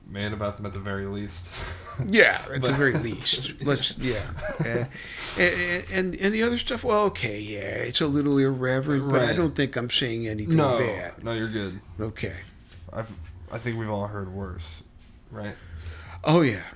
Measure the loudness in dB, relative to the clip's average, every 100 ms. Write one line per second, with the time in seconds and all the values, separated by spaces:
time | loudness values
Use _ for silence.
0 | -10 -4 -4 -2 -4 -4 -6 -6 -4 -4
1 | -4 -4 -6 -10 -12 -10 -10 -10 -10 -6
2 | 4 8 8 6 -2 0 2 4 4 4
3 | 0 -2 0 0 -2 -4 0 0 0 -2
4 | -2 -2 -4 -6 -6 -2 0 0 -2 -8
5 | -12 -10 -6 2 2 4 0 -2 0 0
6 | 0 2 2 4 2 0 -2 -2 2 4
7 | 4 2 -4 -4 -6 -6 -6 -4 -2 2
8 | 2 4 4 6 4 2 2 2 2 2
9 | 4 4 4 4 2 2 0 0 0 0
10 | 0 -2 -2 -2 4 6 6 4 2 -2
11 | -8 -8 -4 -2 -2 -2 -4 -8 -12 -6
12 | -6 -4 -6 -6 -14 -20 -20 -18 -10 -10
13 | -8 -12 -14 -16 -10 -6 -4 -4 -2 -2
14 | -4 -6 -8 -6 -8 -8 -12 -14 -20 -20
15 | -20 -20 -14 -10 -10 -10 -14 -12 -12 -12
16 | -14 -4 4 6 6 2 -8